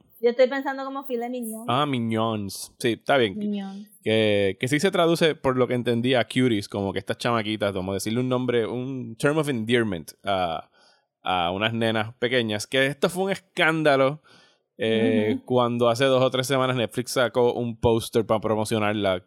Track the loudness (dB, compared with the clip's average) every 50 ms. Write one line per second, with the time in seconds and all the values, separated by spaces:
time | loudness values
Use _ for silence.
0 | _ _ _ _ -2 -2 2 2 2 2 2 -4 -6 -6 -6 -8 -8 -10 -10 -12
1 | -10 -8 -8 -8 -6 -8 -8 -8 -10 -10 -10 -12 -6 -2 0 0 0 0 -2 -4
2 | -2 -2 -2 0 0 0 -2 -4 -6 -8 -10 -12 -14 -16 _ _ -2 -2 -2 -2
3 | _ 0 2 2 2 2 0 -4 -6 -6 -6 -6 -8 -10 -14 -16 -18 -20 _ _
4 | _ 0 2 2 4 4 4 4 2 2 0 -2 -2 -2 0 2 0 0 2 4
5 | 2 4 4 4 2 0 0 0 _ 0 2 2 2 2 0 -2 0 0 0 0
6 | 2 2 2 2 0 0 0 0 2 2 2 0 -2 -4 -4 -4 -4 -2 -2 -4
7 | -6 -6 -8 -4 -2 0 0 0 0 -2 -4 -2 -2 -2 -2 -2 -4 -4 -4 -4
8 | -4 -4 -2 -2 -2 0 -2 -2 0 0 0 0 0 -2 -4 -6 -6 -8 -8 -10
9 | -10 -12 -10 -2 0 0 2 2 0 -2 -2 -4 0 2 2 2 2 2 -2 -6
10 | -8 -12 -20 _ _ -4 -2 0 0 -2 -2 -6 -8 _ _ _ _ _ _ _
11 | _ _ _ _ _ -2 -2 0 0 0 0 0 -2 -2 0 0 0 0 0 0
12 | -4 -4 -6 _ -4 0 0 0 0 0 -4 -6 -6 -2 0 0 0 0 0 -2
13 | -2 -2 -2 -2 -4 -4 -4 -6 -8 _ _ 0 2 2 2 4 4 4 6 6
14 | 4 2 2 -2 _ _ -20 -20 _ _ _ _ _ _ _ -4 -2 0 2 2
15 | 2 2 2 2 2 2 0 -2 -2 0 2 2 2 2 2 2 2 2 4 4
16 | 2 4 4 4 4 2 2 0 -2 0 0 0 0 0 0 0 -2 -2 -2 -6
17 | -6 -4 0 0 0 2 2 2 2 2 2 0 -4 -6 -6 0 2 2 2 2
18 | 0 0 0 0 2 2 0 0 0 0 0 0 0 0 0 0 0 0 0 0
19 | 0 0 0 0 -4